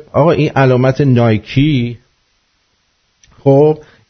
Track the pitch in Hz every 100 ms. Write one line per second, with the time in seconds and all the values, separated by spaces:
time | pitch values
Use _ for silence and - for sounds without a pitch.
0 | - - 156 151 151 135 135 123 127 131
1 | 143 120 117 107 - 135 151 139 120 117
2 | _ _ _ _ _ _ _ _ _ _
3 | _ _ _ _ 139 139 147 156 - _